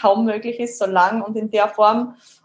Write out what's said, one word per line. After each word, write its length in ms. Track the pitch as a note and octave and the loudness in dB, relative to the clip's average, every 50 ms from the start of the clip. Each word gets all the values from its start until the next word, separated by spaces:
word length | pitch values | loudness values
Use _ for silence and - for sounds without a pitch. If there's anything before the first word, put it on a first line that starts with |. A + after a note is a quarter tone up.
kaum 240 | - G3+ G3+ A3 A3+ | 2 2 2 2 0
möglich 360 | A3 G#3 G#3+ A3 A#3 A#3 A#3 | 0 -2 -4 -6 -8 -6 -6
ist, 180 | A#3+ A#3 - - | -8 -8 -4 -4
so 80 | G3+ | -4
lang 340 | F#3+ F#3+ F3+ F3+ F#3+ A3 A3+ | 0 2 2 2 2 0 -2
und 140 | G3+ G#3+ A3 | -6 -6 -6
in 140 | A3 G#3+ G#3+ | -6 -6 -2
der 180 | A3 G#3 G3+ G#3+ | 0 0 0 0
Form. 480 | - - G#3+ G#3 A3+ A#3+ B3 B3 - - _ _ _ _ | 2 2 4 4 4 2 -2 -6 -10 -16 _ _ _ _